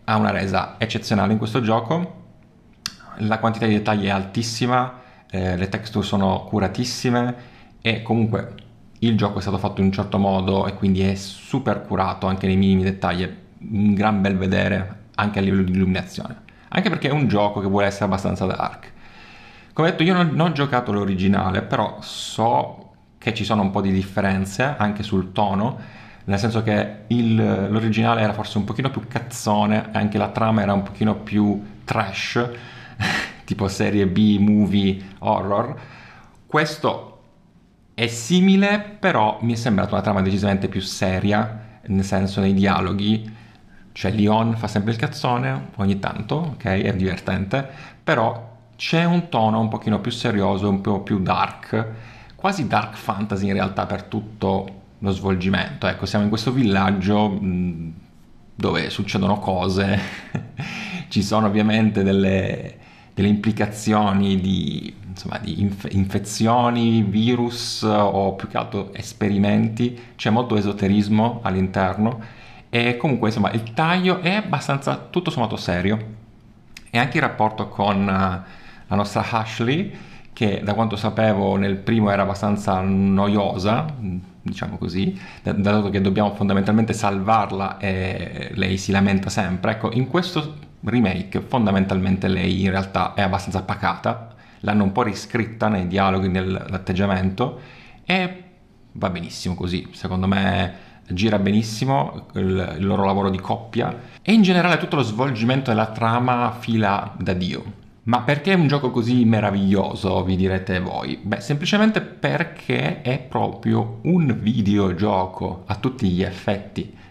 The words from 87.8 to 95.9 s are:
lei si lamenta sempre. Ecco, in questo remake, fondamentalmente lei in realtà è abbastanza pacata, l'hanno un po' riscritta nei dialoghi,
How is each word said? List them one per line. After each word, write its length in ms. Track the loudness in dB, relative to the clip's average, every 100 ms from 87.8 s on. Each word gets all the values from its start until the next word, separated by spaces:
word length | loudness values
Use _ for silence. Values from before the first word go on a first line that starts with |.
| -4 -2 -2 -4 -8 -8 -8
lei 240 | -2 0 0
si 140 | 0
lamenta 360 | 2 4 2 0
sempre. 440 | -2 -2 0 -2
Ecco, 200 | -2 -2
in 160 | 0 0
questo 480 | 0 0 -4 -6 -10 -18 -10
remake, 560 | -2 2 2 0 -4 -6
fondamentalmente 880 | -2 0 2 2 2 2 2 0 0
lei 340 | 0 0 0
in 80 | 0
realtà 440 | 0 -2 -2 -2
è 80 | 0
abbastanza 400 | 0 0 -2 -4
pacata, 720 | -4 -4 -4 -2 -4 -4 -10 -20 -20 -8
l'hanno 240 | 0 2
un 80 | 2
po' 100 | 2
riscritta 680 | 0 -2 -4 -4 -4 -2 0
nei 180 | 0
dialoghi, 420 | 0